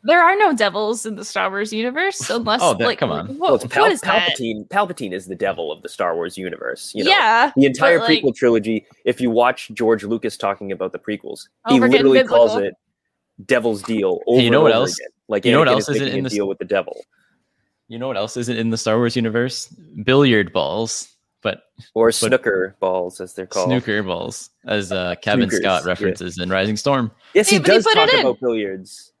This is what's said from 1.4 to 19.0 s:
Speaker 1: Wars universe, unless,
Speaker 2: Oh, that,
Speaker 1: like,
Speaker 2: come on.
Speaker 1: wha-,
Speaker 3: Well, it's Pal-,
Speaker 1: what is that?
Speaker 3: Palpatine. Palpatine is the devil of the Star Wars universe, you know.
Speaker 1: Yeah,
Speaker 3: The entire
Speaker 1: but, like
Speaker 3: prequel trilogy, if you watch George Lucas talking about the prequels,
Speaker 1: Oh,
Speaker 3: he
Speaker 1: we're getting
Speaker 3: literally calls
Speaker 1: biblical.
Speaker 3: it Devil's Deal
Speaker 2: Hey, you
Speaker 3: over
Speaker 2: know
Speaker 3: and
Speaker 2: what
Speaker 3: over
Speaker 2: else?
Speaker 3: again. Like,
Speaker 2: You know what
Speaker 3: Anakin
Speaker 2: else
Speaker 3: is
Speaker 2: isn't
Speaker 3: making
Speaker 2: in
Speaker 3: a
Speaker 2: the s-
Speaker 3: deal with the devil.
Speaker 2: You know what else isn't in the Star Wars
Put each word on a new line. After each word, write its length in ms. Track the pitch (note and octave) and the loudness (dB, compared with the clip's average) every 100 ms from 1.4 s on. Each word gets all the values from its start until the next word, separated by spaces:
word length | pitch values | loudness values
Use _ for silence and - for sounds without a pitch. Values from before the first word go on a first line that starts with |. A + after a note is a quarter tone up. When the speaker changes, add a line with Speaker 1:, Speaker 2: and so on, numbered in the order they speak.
| F#3+ | -2
Speaker 1:
Wars 240 | G3 G#3+ | -2 -6
universe, 560 | G#3+ A#3+ C#4 F#4 F#4+ - | -4 -4 -2 -4 -4 -6
unless, 320 | A#3 A3+ A#3 | -4 -2 0
Speaker 2:
Oh, 140 | F3+ | 2
that, 100 | G2+ | 2
Speaker 1:
like, 140 | A#2 - | 0 0
Speaker 2:
come 140 | C3 | -2
on. 160 | D#2 G2 C#4 | -4 -8 -4
Speaker 1:
wha-, 80 | F4 | 0
Speaker 3:
Well, 80 | |
it's 100 | C4+ - | 0 0
Pal-, 180 | - | 2
Speaker 1:
what 80 | A4 | 2
is 80 | D#4+ | 2
that? 300 | F#3 F#3 F3 | -2 0 0
Speaker 3:
Palpatine. 360 | D3+ A#2 G#2+ - | -4 -6 -8 -4
Palpatine 440 | G3 G3+ F3 A2 | -2 -2 -4 -8
is 140 | F#2 F#2 | -10 -10
the 80 | F2+ | -6
devil 340 | G2 F2 D#2+ | -4 -4 -6
of 100 | D#2+ | -8
the 60 | E2 | -12
Star 280 | - F2+ E2 | -6 -4 -4
Wars 200 | E2+ - | -6 -8
universe, 560 | F#2 E2 B1 - - | -10 -8 -10 -10 -10
you 100 | - | -4
know. 60 | D4+ | 0
Speaker 1:
Yeah, 400 | G4 A#3 A3+ C4 C4 | 2 2 2 2 4
Speaker 3:
The 80 | C#4 | 2
entire 340 | B3+ - E3+ | 4 2 4
Speaker 1:
but, 80 | - | 2
like 160 | D#3 | 2
Speaker 3:
prequel 100 | C#3+ | 2
trilogy, 500 | A#2 B2 A#2 G#2 A2 _ _ | 0 2 2 0 -6 _ _
if 160 | - B2 | -4 0
you 100 | B2 | 0
watch 400 | A2+ A#2+ B2 - | 2 2 0 -10
George 300 | A2 A2+ A2+ | -2 2 2
Lucas 340 | G#2 A2+ A2 - | 0 -4 -6 -4
talking 360 | G2+ G2 G2 | -4 -4 -8
about 180 | F#2+ F#2 | -6 -6
the 60 | - | -8
prequels, 500 | - G#2+ - - - _ A3 | -8 -10 -10 -16 -18 _ 2
Speaker 1:
Oh, 80 | |
Speaker 3:
he 60 | C4 | 4
Speaker 1:
we're 80 | B3 | 4
getting 200 | C4 C4+ | 4 6
Speaker 3:
literally 200 | C4 C4 | 4 4
calls 220 | A#3+ - G#3+ | 4 4 2
Speaker 1:
biblical. 120 | G2+ - _ _ _ _ _ _ | -4 -8 _ _ _ _ _ _
Speaker 3:
it 80 | G2 | -2
Devil's 360 | B2+ A#2 G#2 | 0 0 -4
Deal 340 | G2 A2 F#2+ F2 - | -4 -2 0 -2 2
Speaker 2:
Hey, 80 | |
you 60 | B2 | 4
Speaker 3:
over 100 | A#2+ | 6
Speaker 2:
know 80 | C3 | 6
Speaker 3:
and 40 | |
Speaker 2:
what 60 | A2+ | 6
Speaker 3:
over 80 | A2+ | 4
Speaker 2:
else? 180 | B2+ - | 0 -4
Speaker 3:
again. 100 | - _ _ | -12 _ _
Like, 160 | G#2 | -2
Speaker 2:
You 80 | A#2+ | 2
know 60 | B2+ | 4
what 80 | D3+ | 4
Speaker 3:
Anakin 40 | |
Speaker 2:
else 160 | B2+ A2 | 2 0
Speaker 3:
is 80 | C3+ | -2
Speaker 2:
isn't 80 | C3+ | -2
Speaker 3:
making 120 | C3 | -4
Speaker 2:
in 80 | C3 | -4
Speaker 3:
a 20 | |
Speaker 2:
the 40 | |
s- 40 | G#2 | -4
Speaker 3:
deal 120 | G2 | -4
with 100 | F#2+ | -4
the 60 | |
devil. 360 | F2+ G2 F2+ - - _ _ _ _ _ _ _ _ | -2 -2 -2 -12 -20 _ _ _ _ _ _ _ _
Speaker 2:
You 120 | A2+ | -10
know 80 | C3 | -6
what 80 | G#2+ | -4
else 200 | A2 B2+ | -6 -6
isn't 200 | A#2+ A2+ | -4 -2
in 140 | A2+ | -2
the 60 | A2+ | -2
Star 180 | - | 0
Wars 180 | A2 | 2